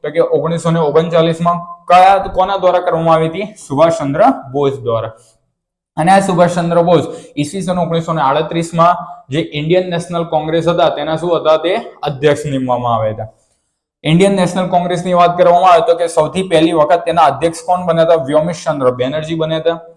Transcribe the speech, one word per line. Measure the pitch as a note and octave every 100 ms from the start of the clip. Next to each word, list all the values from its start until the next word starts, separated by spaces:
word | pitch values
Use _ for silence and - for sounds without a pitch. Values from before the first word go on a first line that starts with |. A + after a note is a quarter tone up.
તો | D3+
કે | D#3+
ઓગણીસો | D#3 D#3 D#3+ E3 E3
ને | E3
ઓગણચાલીસમાં. | D3+ D3+ E3 E3 E3 E3 E3+ E3+ - -
કયા, | - F3 F#3 G3
કોના | - E3+ F#3 G3
દ્વારા | F3+ F3+
કરવામાં | F3+ E3 E3
આવી | D#3+ D#3+
હતી? | F3+
સુભાષચંદ્ર | G#3 - - C#3 E3 E3 C#3+ D3+ A#3+ C4+ C3
બોઝ | C#3 C#3+
દ્વારા. | A#2+ A#2 A2+ A2 - _ _ _ _ _ _ _ -
અને | E3
આ | G3
સુભાષચંદ્ર | G3 E3+ F3 F3 E3+ E3+
બોઝ | E3+ E3 - - - -
ઈસવીસન | D3 G3 F3+ F3+
ઓગણીસો | D#3+ E3 E3
ને | D#3+
આડત્રીસમાં | C3+ C#3+ E3 E3 E3 E3+ E3+ - - - -
જે | C#3 E3
ઇન્ડિયન | D3+ D#3 F3+ F#3
નેશનલ | E3+ E3+ E3+
કોંગ્રેસ | E3 D#3 D#3 E3 D#3+
હતા | E3+ D#3+
તેના | C#3+ D3 D#3
શું | F3 D#3+
હતા? | D#3 D#3
તે | E3+ G#3+ A#3 -
અધ્યક્ષ | D3 C3 D3 C#3
નીમવામાં | D3 C3+ B2+ A#2+ A#2+
આવ્યા | A2+ A2
હતા. | G#2+ A2 _ _ _ _ _ _ _
ઇન્ડિયન | D3 E3 G3 G3
નેશનલ | F3 F#3 F3+
કોંગ્રેસની | F3+ F3 F3 F#3
વાત | F3 F3 F3+
કરવામાં | F3 F3 F#3
આવે | E3+
તો | E3
કે | E3+ E3+
સૌથી | - D#3 F#3
પહેલી | F#3 E3 E3
વખત | E3 D3+ E3+
તેના | E3+ E3
અધ્યક્ષ | D3+ C3 E3 E3
કોણ | - F3+ F3
બન્યા | E3
હતા? | E3
વ્યોમેશચંદ્ર | D#3+ B2+ D3+ E3 E3+ E3 D3 B2+
બેનર્જી | B2 B2+ D3+ D#3
બન્યા | E3 D#3 D#3+
હતા. | E3 E3 -